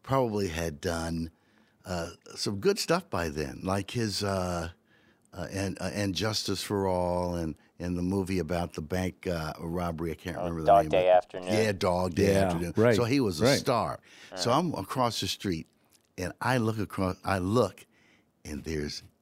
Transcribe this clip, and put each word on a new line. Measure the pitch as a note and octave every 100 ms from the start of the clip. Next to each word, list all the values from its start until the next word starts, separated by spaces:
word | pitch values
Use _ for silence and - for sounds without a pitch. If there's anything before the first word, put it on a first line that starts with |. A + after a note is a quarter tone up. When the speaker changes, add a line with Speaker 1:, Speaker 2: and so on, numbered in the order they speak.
Speaker 1:
probably | - C3+ A#2+ G#2 G2
had | E2 E2 D2
done, | F#2 E2 E2 E2+ E2 _ _ _ _ _ F#2+
uh, | F2+ E2 - -
some | - A#2+ G2+
good | F#3 -
stuff | - E3+ -
by | F2+ E2
then, | D2 C#2 B1+
like | F2+ G2 G2+
his, | B2 A2 F#2
uh, | G2+ F#2+ F2+ F2 F2+ - _ _ _ _ _
uh, | - D2+
and, | F#2+ G2 -
uh, | F#2
And | G2+ G2+
Justice | F2 G#2+ G#2+ - G2
for | - G#2 G2
All | F2+ F2+ F2+ F2+ F2
and, | D#2+ D2 _ _
and | F2 F2
the |
movie | F2+ G2 F2+ F#2+
about | D#2 F2 E2+
the | -
bank, | D2+ F2+ F#2 - F#2
uh, | E2+ D#2 -
robbery. | E2+ F2 F2 D#2 E2
I |
can't | D#2 F2+ D#2+
Speaker 2:
Oh, |
Speaker 1:
remember | F2+ E2
the | D#2
Speaker 2:
Dog | G2
Speaker 1:
name | G2
Speaker 2:
Day | F#2+ F#2
Speaker 1:
of |
it. | F2+
Speaker 2:
Afternoon. | - F#2+ F2+
Speaker 1:
Yeah, | F#2 A2
Dog | F#2+ F#2+ F2 F#2
Day | E2+ G2
Speaker 3:
Yeah, | G2 F#2+
Speaker 1:
Afternoon. | F2 F2 F#2+
Speaker 3:
right, | A#2 G#2
Speaker 1:
So |
he | A2 C#3
was | A2+ D#2
a |
Speaker 3:
right. | A#2 C3+
Speaker 1:
star. | - A#2 E2+ A#1 _ - - F#2+
So | F2+
I'm | C3+ F3
across | G2 F#2 C3+ B2+ -
the | F#2+
street, | - G2+ E2 - _ _ _ _ -
and | F2+ -
I | A#2 B2+
look | A2 A2
across. | F#2 - F#2 F2+
I | - G2
look, | F2+ A#2 G2+ - - _ _ _ _ _
and | - D2
there's | D2+ D#2 D2 - - _